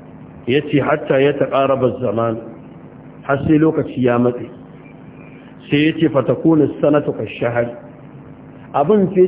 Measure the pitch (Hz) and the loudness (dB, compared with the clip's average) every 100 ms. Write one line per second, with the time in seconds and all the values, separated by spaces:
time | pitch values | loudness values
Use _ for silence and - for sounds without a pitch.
0 | - - - - - 139 143 147 123 156 | -20 -20 -20 -14 -2 -2 0 -2 0 -2
1 | - 135 139 139 131 131 135 131 127 - | 0 2 2 0 -2 0 0 2 0 -2
2 | 120 110 117 110 - - - - - - | -4 -2 -2 -4 -10 -18 -20 -20 -20 -20
3 | - - - 139 - 156 160 156 - - | -20 -16 -4 -2 2 2 4 0 -4 0
4 | 123 120 123 - - - - - - - | 0 2 2 0 -10 -16 -20 -20 -20 -20
5 | - - - - - - - 143 156 160 | -20 -20 -20 -20 -20 -18 -4 0 0 2
6 | 165 139 127 120 160 160 139 - 151 147 | 0 0 0 0 2 4 2 2 2 2
7 | 147 131 110 - 120 120 120 - - - | 0 -6 -8 -6 -4 -2 -4 -6 -18 -20
8 | - - - - - - - 139 151 214 | -20 -20 -20 -20 -20 -20 -6 -2 2 2
9 | 185 180 | 2 2